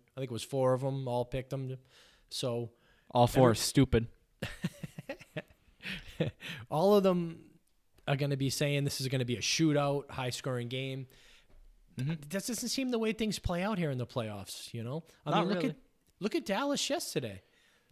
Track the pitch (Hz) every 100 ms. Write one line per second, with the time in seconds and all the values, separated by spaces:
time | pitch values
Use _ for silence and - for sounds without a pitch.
0 | _ - 131 113 - 135 127 127 135 135
1 | 131 123 120 135 127 139 131 127 - -
2 | - _ _ - 127 120 117 - _ _
3 | _ 123 120 135 127 110 - 143 135 117
4 | 113 - _ _ - - - - - -
5 | - - - - - _ _ _ - 190
6 | - - - - - 156 113 147 196 208
7 | 190 180 170 165 - - _ _ _ _
8 | - 139 143 139 135 - 147 143 139 -
9 | 131 131 123 113 - - 160 143 143 143
10 | - - 127 - 139 123 120 131 135 135
11 | 127 - - - _ - - - _ -
12 | 135 165 147 196 220 220 233 - 254 233
13 | 220 220 220 - - 175 196 208 156 127
14 | 120 131 110 104 98 - - 117 113 151
15 | - - 147 190 180 208 262 - _ _
16 | _ _ 208 339 220 196 285 277 - 285
17 | - 160 117 98 - _ _ _ _